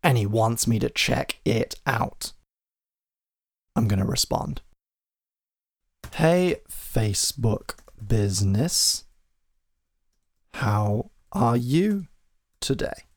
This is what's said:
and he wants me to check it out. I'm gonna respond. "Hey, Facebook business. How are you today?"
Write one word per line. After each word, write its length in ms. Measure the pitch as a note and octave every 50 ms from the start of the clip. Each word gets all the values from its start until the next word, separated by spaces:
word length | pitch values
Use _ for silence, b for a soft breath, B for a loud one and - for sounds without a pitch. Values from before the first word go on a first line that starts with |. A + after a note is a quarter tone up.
and 160 | - E3 C3+ A#2+
he 80 | G#2
wants 400 | G2 G#2+ A2+ A2 A2+ A#2 A2+ -
me 140 | - A#2 A2
to 100 | - -
check 520 | - - - - B2+ - C3+ - - - _
it 320 | - - A2+ - - - - -
out. 460 | - - - - - - - - - - - _ _ _ _ _ _ _ _ _ _ _ _ _ _ _ _ _ _ _ _ _ _ _ _ _ _ _
I'm 140 | - A2+ G#2+
gonna 160 | G2+ F#2+ G2
respond. 560 | - - - - - - - - - A#2 A#2 - - _ _ _ _ _ _ _ _ _ _ _ _ _ _ _ _ _ _ _ _ _ _ _ _ _ _ - - -
"Hey, 480 | - D#3+ D#3+ E3+ F3+ F3+ F3+ - - - _
Facebook 1040 | - - - - - - A2 G#2+ F#2+ - - - - - A#2 A2+ G#2 - - - - - - - - -
business. 1000 | G#2 G2+ A2+ G#2+ G#2 G2+ F#2+ F#2 G2+ G2 G2 G#2 C3 F3 - - - - - - - - _ _ _ _ _ _ _ _ _ _ _ _ _ _ _ _ _ _ _ _ _ _ _ _ _ _ _ _ -
How 580 | - C3+ G#2+ G#2 G#2 G#2 G#2 G#2 A2 - - _ _ _ _ -
are 240 | G3 C3 A#2 A#2+ B2
you 500 | A#2+ B2 C3+ E3 F#3 G#3+ G#3 G3 F3+ - _ _ _ _ _ _ _ _ _ _
today?" 460 | - - C3+ - - - - - - _ _